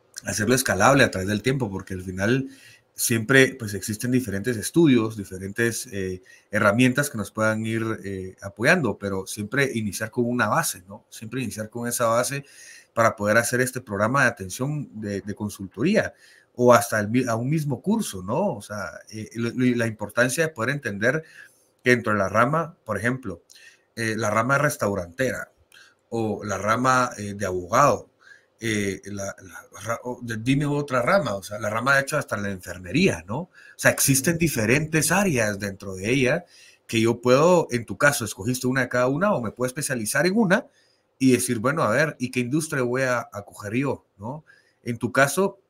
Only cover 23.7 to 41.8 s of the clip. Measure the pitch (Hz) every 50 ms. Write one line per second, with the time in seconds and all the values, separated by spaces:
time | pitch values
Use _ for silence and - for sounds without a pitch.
23.7 | - _ _ _ - - 117 113 110 107 113 104 104 110 113 123 139 139 143 147
24.7 | - - 117 104 101 95 87 85 82 - 131 123 101 90 - - _ _ _ _
25.7 | _ - - - _ _ _ - - 117 113 110 101 - 95 104 98 92 95 104
26.7 | 113 120 127 131 131 127 123 123 - - 104 101 98 101 104 92 92 92 90 85
27.7 | 107 123 143 139 110 92 - - _ _ _ - - - _ _ _ - - 113
28.7 | 110 104 101 98 95 - - 101 101 98 98 98 - - - 95 - - - -
29.7 | - 101 101 113 117 - - 127 123 - 123 117 113 110 110 123 139 147 151 143
30.7 | 143 147 147 143 131 127 117 127 185 202 160 120 101 98 95 - 107 107 110 104
31.7 | 107 113 117 139 139 135 135 135 - 147 131 - 120 104 101 101 98 92 - 92
32.7 | 87 87 90 90 92 139 190 175 101 82 80 87 107 139 185 - _ - - -
33.7 | - - - 127 117 - - - 139 135 - 180 170 165 175 160 139 123 110 104
34.7 | 123 147 156 156 160 156 147 - 170 190 208 196 156 123 110 107 104 98 104 101
35.7 | 95 95 - 98 95 92 95 107 127 139 127 117 147 175 180 _ _ - - -
36.7 | _ _ _ - - 113 110 117 120 110 - 123 127 135 151 175 180 170 - -
37.7 | 120 120 110 - 104 - - 143 135 - 117 101 - - 95 117 127 127 - 127
38.7 | 127 135 127 123 - 123 123 127 135 151 190 208 202 143 120 104 - - 123 127
39.7 | 127 - 135 - 139 120 107 107 - 139 151 180 190 233 226 175 180 226 - -
40.7 | _ _ _ _ _ _ _ _ _ - 135 131 127 127 127 - 123 110 101 127
41.7 | 147 165